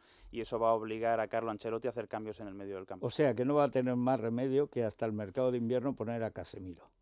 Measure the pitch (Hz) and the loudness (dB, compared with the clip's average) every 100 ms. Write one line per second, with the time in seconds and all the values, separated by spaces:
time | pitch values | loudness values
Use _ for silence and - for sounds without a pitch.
0 | - - - 117 107 117 113 113 110 110 | -16 -20 -10 -8 -4 2 4 4 2 0
1 | 113 113 107 113 113 104 113 113 123 117 | 2 2 2 0 -2 -2 -2 -2 -2 -4
2 | 104 110 110 107 104 98 98 95 95 92 | -4 -6 -6 -8 -10 -10 -8 -8 -10 -6
3 | 123 - 143 117 127 147 143 131 127 123 | -2 4 4 4 2 4 4 4 2 2
4 | 123 131 113 117 135 135 147 123 110 - | 2 2 0 -2 0 2 2 0 -2 -2
5 | 113 107 101 131 127 123 117 127 135 - | -4 -2 -4 0 2 2 2 0 0 -2
6 | 110 117 110 - 104 101 95 87 - _ | -4 -2 -4 -6 -10 -10 -12 -14 -18 _